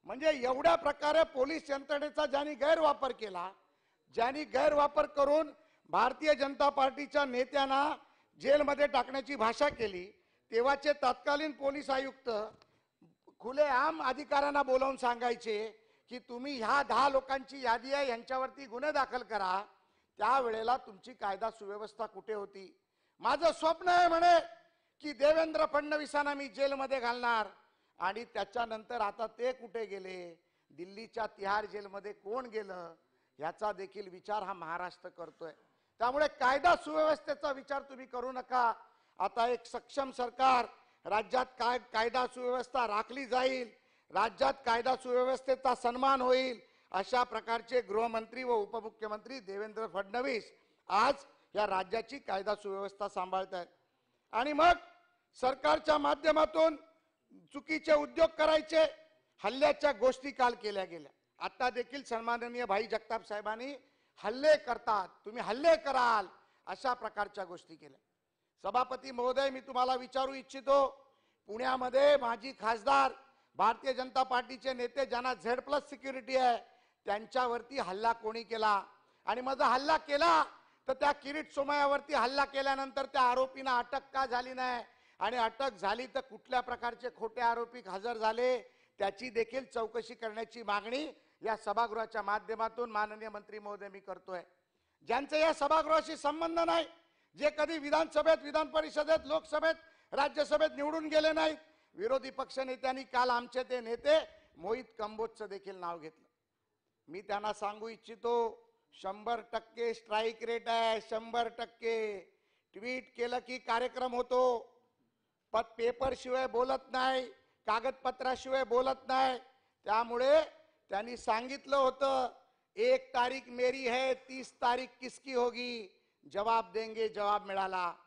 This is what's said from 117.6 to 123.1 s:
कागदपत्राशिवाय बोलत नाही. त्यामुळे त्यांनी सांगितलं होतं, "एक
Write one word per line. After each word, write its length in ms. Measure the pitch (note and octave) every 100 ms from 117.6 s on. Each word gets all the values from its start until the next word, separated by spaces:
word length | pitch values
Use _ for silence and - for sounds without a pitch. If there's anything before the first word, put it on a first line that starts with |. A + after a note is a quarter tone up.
| -
कागदपत्राशिवाय 1000 | A3 B3 - B3 B3+ C4 B3 C4 C4+
बोलत 440 | A#3+ A#3+ C4 C4 A3+
नाही. 320 | C4 C4 B3 - _ _ _ -
त्यामुळे 580 | G#3+ A#3 A#3+ C4 D#4 D4+ - _ _ _
त्यांनी 280 | F#3+ A#3 A#3+
सांगितलं 600 | - A3 B3 C#4 C4+ C#4
होतं, 500 | C4 C4 C#4 C4 B3+ - _ _ _ -
"एक 380 | B3 C4 B3+